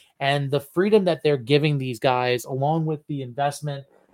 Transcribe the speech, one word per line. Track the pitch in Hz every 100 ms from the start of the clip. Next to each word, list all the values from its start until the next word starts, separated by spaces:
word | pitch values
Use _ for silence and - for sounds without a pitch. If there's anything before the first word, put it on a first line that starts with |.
| _ -
And | 139 143 139
the | 143
freedom | 143 - 202 208 180
that | 156
they're | 151 143
giving | 113 143 151 143
these | 131 113
guys, | 139 127 123 123 -
along | 135 139 165 156
with | 151 -
the | 147
investment, | 127 120 143 143 147 139 135 _ _